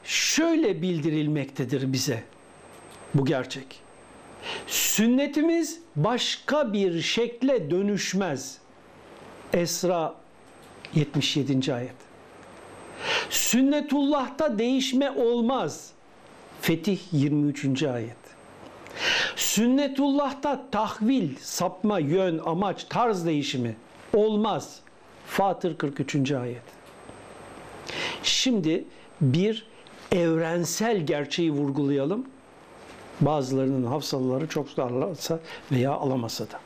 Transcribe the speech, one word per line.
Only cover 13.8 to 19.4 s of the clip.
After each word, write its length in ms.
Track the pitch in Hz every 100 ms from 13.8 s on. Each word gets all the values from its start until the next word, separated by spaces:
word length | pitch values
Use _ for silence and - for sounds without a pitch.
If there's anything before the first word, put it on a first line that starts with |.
| 294 277 277 294 240 - 311 208
değişme 520 | 233 262 262 254 277
olmaz. 800 | 269 233 240 233 262 165 - - - - - - - - -
Fetih 380 | - 165 208 185 -
yirmi 380 | 151 143 147 147
üçüncü 380 | 139 135 135 147
ayet. 300 | 120 113 117 - - - - - - - - - - -
Sünnetullah'ta 1300 | -